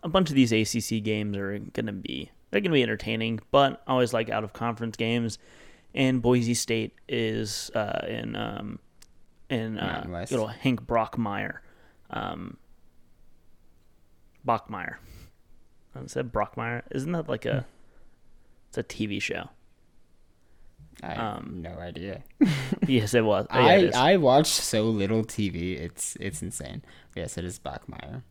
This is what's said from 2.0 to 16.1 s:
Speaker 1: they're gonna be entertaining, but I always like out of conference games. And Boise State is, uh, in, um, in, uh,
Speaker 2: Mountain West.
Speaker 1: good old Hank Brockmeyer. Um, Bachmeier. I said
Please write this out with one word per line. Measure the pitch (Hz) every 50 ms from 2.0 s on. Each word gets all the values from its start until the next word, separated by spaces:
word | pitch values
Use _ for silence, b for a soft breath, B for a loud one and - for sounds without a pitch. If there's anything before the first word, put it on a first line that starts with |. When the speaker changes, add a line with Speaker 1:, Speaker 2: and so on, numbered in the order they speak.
| - - 64 64 73 - _ - - _
Speaker 1:
they're | - -
gonna | 208 185 160
be | 139 123
entertaining, | 113 110 107 - 113 113 113 113 113 117 107 - _
but | - 143 139 135 - - -
I | - 131
always | 127 127 117 117
like | 113 113 110
out | 110 107 107
of | 101 -
conference | - 117 117 113 107 117 117 104
games. | - 117 113 117 120 117 113 98 - b b b b b b b b b b -
And | - 135 131 127 131 120
Boise | 123 123 123 117 113 120
State | 117 - - 117 113 110 107 _ - - _
is, | - 120 113 113 110 110 110 107 110 - - - -
uh, | 113 107 104 113 - -
in, | - 107 117 113 113 110
um, | 104 110 113 104 101 104 104 - - _ - _ _ - - - - - - - _ - -
in, | - 117 113 113 110 101
uh, | -
Speaker 2:
Mountain | 95 85 80 - - 90
West. | 85 90 -
Speaker 1:
good | - 123
old | 107 107 110
Hank | - - 135 127 110 -
Brockmeyer. | - 120 117 110 - - - 113 104 101 101 104 101 - - b b b b b b b b b -
Um, | - - - 95 90 - 87 - - - - _ - - - - _ - - - - _ - - - - _ - - - _ - - _ _ - - - _ _ _ _ _ - _ _ _
Bachmeier. | 131 117 107 - - 110 95 90 - - - b b b b b b b _ - _ - - - - _ - - _ -
I | 135 131
said | 135